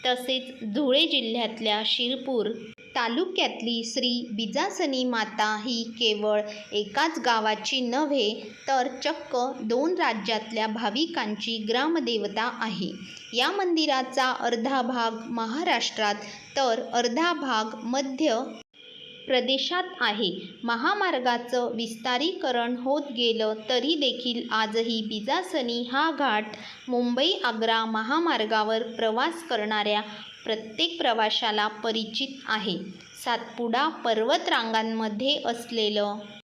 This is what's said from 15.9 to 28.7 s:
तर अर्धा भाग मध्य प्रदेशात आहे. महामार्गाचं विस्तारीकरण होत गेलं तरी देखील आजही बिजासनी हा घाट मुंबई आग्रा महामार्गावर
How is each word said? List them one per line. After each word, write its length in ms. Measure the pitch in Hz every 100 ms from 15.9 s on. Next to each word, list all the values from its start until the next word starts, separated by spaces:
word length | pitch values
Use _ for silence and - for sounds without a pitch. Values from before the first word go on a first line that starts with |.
| - 214 208 - - - -
तर 260 | 262 226 -
अर्धा 400 | 240 240 240 339
भाग 320 | 320 277 226 220 220
मध्य 600 | 220 262 269 262 311 226 269 - - - - - - - -
प्रदेशात 560 | 254 233 269 - 359 359 -
आहे. 320 | 240 208 202 180 - -
महामार्गाचं 1120 | 233 233 302 415 381 285 247 247 247 254 240 226
विस्तारीकरण 1000 | 226 - 254 247 320 370 277 240 233 247
होत 340 | 247 294 285 240
गेलं 360 | 240 220 214 220 -
तरी 260 | 254 262 330
देखील 540 | 269 233 247 233 233
आजही 500 | 220 220 226 233 226
बिजासनी 800 | 214 220 214 320 359 311 233 240 240
हा 200 | 269 320
घाट 340 | 294 269 214 214 - - - -
मुंबई 460 | 247 240 240 311 403
आग्रा 420 | - 220 226 226 226
महामार्गावर 1000 | 220 220 302 339 254 214 220 214